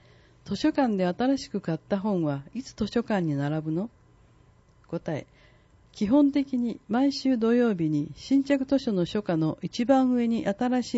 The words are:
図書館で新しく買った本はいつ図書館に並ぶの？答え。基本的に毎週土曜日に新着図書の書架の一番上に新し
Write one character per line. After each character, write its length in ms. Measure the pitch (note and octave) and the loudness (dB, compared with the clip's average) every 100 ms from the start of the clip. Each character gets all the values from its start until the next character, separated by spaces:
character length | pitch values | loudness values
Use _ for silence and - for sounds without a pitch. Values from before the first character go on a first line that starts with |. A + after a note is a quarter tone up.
| - - _ _ | -20 -20 _ _
図 120 | - G3+ | -10 -2
書 180 | D4+ | 0
館 240 | D4+ B3+ G3 | 2 0 2
で 80 | F3+ | 0
新 320 | F3+ B3+ C#4 | 0 0 0
し 100 | - | -4
く 120 | G3+ | -8
買 140 | E3+ D#3+ | -4 -6
っ 20 | |
た 220 | - G3+ | -4 -4
本 240 | G#3+ F#3 | -2 0
は 180 | D#3 C#3 C#3 A3+ | -2 -4 -8 -12
い 80 | |
つ 100 | - | -12
図 140 | - G#3 | -6 -2
書 160 | A#3+ | -2
館 180 | A3+ G3+ | 0 -2
に 140 | E3 C#3 | 0 -2
並 260 | C#3+ D#3 | -2 -2
ぶ 100 | D#3 | -2
の？ 180 | D#3+ A3+ _ _ _ _ _ _ _ _ _ - | -4 -4 _ _ _ _ _ _ _ _ _ -12
答 280 | E3+ - C#3+ | -8 -6 -8
え。 120 | - _ - _ _ _ _ | -8 _ -20 _ _ _ _
基 160 | - G#3 | -4 2
本 240 | C#4+ C#4+ | 4 4
的 260 | C#4+ C4+ B3 | 2 -2 -2
に 220 | A#3+ - - | -4 -6 -4
毎 240 | A3+ C#4 | 0 0
週 260 | C4+ C4 B3 | 0 0 2
土 160 | A3+ | 2
曜 220 | A#3+ A#3+ F3+ | 4 2 2
日 140 | D#3+ | 0
に 220 | D3 D3+ - | -2 -4 -8
新 280 | - C#4 | 0 0
着 220 | C4+ C#4 C4+ | 2 0 2
図 140 | C4+ | 0
書 120 | A#3+ | 0
の 140 | F#3+ E3+ | 0 0
書 160 | G#3+ | -2
架 160 | G3 E3 | -2 0
の 220 | D#3 - | 0 -2
一 240 | F3 - A#3+ | -8 -4 2
番 240 | C4 C4 | 4 4
上 160 | B3 A#3 | 2 0
に 200 | A3+ - | 0 -2
新 360 | G3 B3 B3 | -2 0 -2
し 100 | A#3 | -2